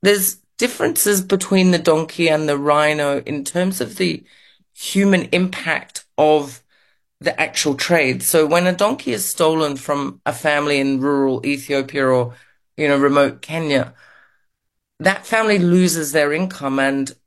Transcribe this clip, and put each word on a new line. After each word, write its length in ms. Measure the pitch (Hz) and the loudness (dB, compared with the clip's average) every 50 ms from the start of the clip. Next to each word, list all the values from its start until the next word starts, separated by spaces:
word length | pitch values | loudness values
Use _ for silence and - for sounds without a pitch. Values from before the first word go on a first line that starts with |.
| - | 4
there's 340 | 190 202 202 190 - - _ _ _ _ _ | 4 2 4 2 -2 -4 _ _ _ _ _
differences 640 | 226 247 247 - - - 339 - - 208 208 196 185 | -4 -4 -2 -2 -4 -2 0 0 0 2 2 0 2
between 480 | 190 196 185 - - 196 190 185 185 | 0 0 -2 0 0 2 4 4 4
the 80 | 180 165 | 4 2
donkey 500 | 160 170 156 156 160 156 - - 170 165 | 4 2 2 2 0 -4 -4 -2 0 2
and 200 | 156 151 156 151 | 2 2 0 0
the 100 | 147 143 | -2 0
rhino 640 | 143 147 147 151 151 151 151 151 147 143 143 139 - | 2 2 2 4 4 2 0 0 -2 -2 -2 -4 -4
in 220 | - 143 143 139 | -6 -8 -8 -8
terms 360 | - - 175 185 190 190 185 | -6 -4 -2 -2 -2 -2 -4
of 160 | - - - | -6 -8 -4
the 260 | - 190 175 165 - - _ _ _ _ _ _ _ _ _ _ | -4 -4 -4 -4 -6 -10 _ _ _ _ _ _ _ _ _ _
human 480 | - - - - 190 196 202 196 180 160 - - | -14 -12 -4 0 2 4 4 4 2 0 0 0
impact 720 | 180 185 185 185 - - 170 156 - - _ - - - _ _ - | 0 0 -2 -4 -8 -6 -4 -4 -4 -6 _ -18 -18 -18 _ _ 2
of 440 | 151 151 151 151 143 139 123 - _ _ _ _ _ _ _ _ _ _ _ _ | 4 4 4 2 2 -2 -12 -18 _ _ _ _ _ _ _ _ _ _ _ _
the 180 | 143 160 151 - | -4 -4 -2 -2
actual 340 | 160 - - - - 156 139 | -4 -4 -2 -2 -2 -2 -2
trade. 480 | 120 - - 175 165 147 131 127 127 - | -2 0 0 2 2 2 2 0 -2 -4
So 240 | - - 165 156 | 0 2 2 4
when 200 | 147 156 175 180 | 4 2 2 2
a 60 | 180 180 | 2 0
donkey 400 | 170 202 208 254 269 - - 240 | 2 0 -2 -2 -2 -4 -4 -4
is 120 | 208 185 | -4 -4
stolen 500 | - - - 175 156 160 160 156 147 143 | -8 -2 0 0 2 2 0 -2 -2 -4
from 440 | 135 - - 147 143 139 139 - - _ | -6 -6 -4 -4 -4 -4 -6 -8 -8 _
a 80 | - - | -6 -6
family 480 | 120 - 156 147 147 147 147 143 139 | -2 -2 0 0 0 0 0 0 0
in 200 | 135 139 139 135 | 0 0 0 0
rural 440 | 131 143 143 139 139 135 131 127 - | 0 0 0 0 0 0 -2 -2 -4
Ethiopia 600 | 135 143 135 - - 143 139 135 135 - 143 135 | -4 -6 -6 -6 -4 -2 -2 -2 -4 -4 -2 0
or, 280 | 131 127 127 123 120 120 - _ _ _ _ _ _ _ | 2 2 0 0 -2 -6 -16 _ _ _ _ _ _ _
you 120 | - 151 147 | -2 0 0
know, 100 | 143 139 | 2 2
remote 440 | 139 143 139 143 139 139 - - - | 2 2 4 4 2 2 0 -8 -14
Kenya, 520 | - 156 165 165 151 143 131 - - - _ - - _ - _ _ _ _ _ _ _ _ _ _ _ _ _ _ _ _ | -10 -8 -6 -4 0 0 -2 -2 -2 -10 _ -20 -20 _ -20 _ _ _ _ _ _ _ _ _ _ _ _ _ _ _ _
that 260 | 156 180 196 196 - | -2 -2 -2 -2 -4
family 320 | - 226 220 220 220 208 202 | -2 -2 0 2 2 2 2
loses 540 | 175 175 175 185 185 180 156 165 156 143 139 | 4 4 4 4 4 4 2 -2 -4 -2 0
their 200 | 156 147 143 147 | 0 2 2 0
income 460 | 160 185 185 185 - 147 139 135 135 | -2 -4 -4 -6 -8 -6 -4 -2 0
and 320 | 135 135 139 139 135 135 - _ _ | 0 0 0 -2 -4 -6 -8 _ _